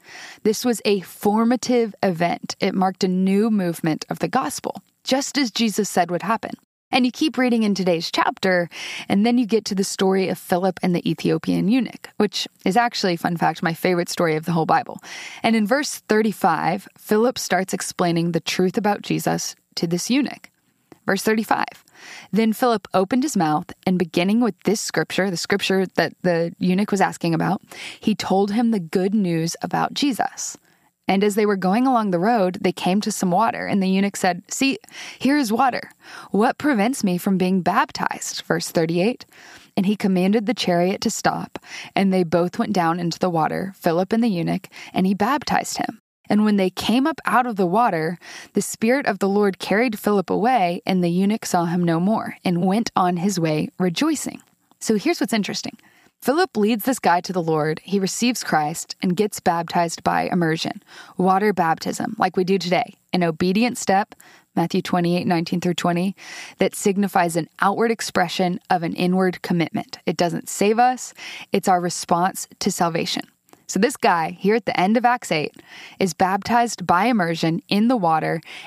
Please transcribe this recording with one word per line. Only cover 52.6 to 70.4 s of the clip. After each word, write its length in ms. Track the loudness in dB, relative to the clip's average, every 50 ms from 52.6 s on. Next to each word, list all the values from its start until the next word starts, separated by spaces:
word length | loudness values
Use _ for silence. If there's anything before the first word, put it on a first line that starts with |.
| 2
went 260 | 2 0 0 -2 -2 0
on 220 | 0 0 2 0 0
his 200 | -2 -2 0 0
way 300 | 0 0 0 0 -2 -4 -4 -2
rejoicing." 600 | -2 0 0 0 0 0 0 -2 -4 -10 -12 -12 -20 _ _ _ _ _ _ _
So 160 | -2 0 0
here's 240 | 2 2 0 0 0
what's 140 | -2 -2 -2
interesting. 420 | -2 -2 -2 -6 -8 -8 -10 -14 -16 _ _ _ _ _ _ _ _
Philip 340 | -2 0 2 2 0 0 0
leads 300 | 0 2 2 2 0 0
this 120 | -2 -2 0
guy 220 | 2 2 2 2
to 140 | 0 -2 -4
the 80 | -2
Lord, 400 | 0 0 0 0 0 0 -2 -4 -6
he 140 | -4 -2 -2
receives 440 | 0 -2 -2 0 0 0 0 -2
Christ, 540 | -2 0 0 0 0 0 -4 -8 -10 -12 -10 -4
and 120 | -2 -2 0
gets 240 | 0 0 -2 -2 -2
baptized 640 | 0 0 0 0 -4 -2 0 0 0 0 -4 -2
by 200 | -2 0 0 0
immersion, 600 | 0 0 0 0 2 0 0 -2 -4 -8 -8 -10 -16 _ -20 -20 -20 -16 -4 0
water 340 | 2 2 2 4 2 2
baptism, 640 | 2 2 2 2 0 0 -2 -8 -6 -4 -6 -6 -2 0
like 200 | -2 0 2 0
we 60 | 2
do 140 | 2 2 0
today, 360 | 2 2 0 0 0 -2 -8 _ _ _
an 100 | -2 0
obedient 540 | 0 0 0 0 0 2 2 2 2 0 -2
step, 380 | -2 0 2 2 2 2 -2 -8 _ -20 -20 -20 -20 _ _ _
Matthew 240 | 0 0 2 0 -2
twenty-eight 460 | 0 0 0 2 2 2 2 0 2
nineteen 340 | 2 0 0 0 0 -2 -2
through 140 | 0 -2 -2
twenty, 420 | 0 0 0 0 2 -2 -2 -4 -8 -16 -18 -16 -16 -18 -18 -4
that 180 | _ -2 -2 0
signifies 640 | 0 0 2 2 2 0 2 2 2 2 2 0
an 140 | -2 -4 -4 _ 0
outward 300 | 2 2 2 2 0 0
expression 720 | 0 -2 -4 -2 0 0 0 0 0 0 0 0 0 -4 -2 _
of 120 | 0 0
an 120 | 0 -4 -2
inward 480 | 0 0 2 2 4 2 2 0 -4
commitment. 560 | -4 -2 0 0 0 0 -2 -8 -8 -8 -14 -6 _
It 100 | -4 0
doesn't 320 | 0 0 0 0 -4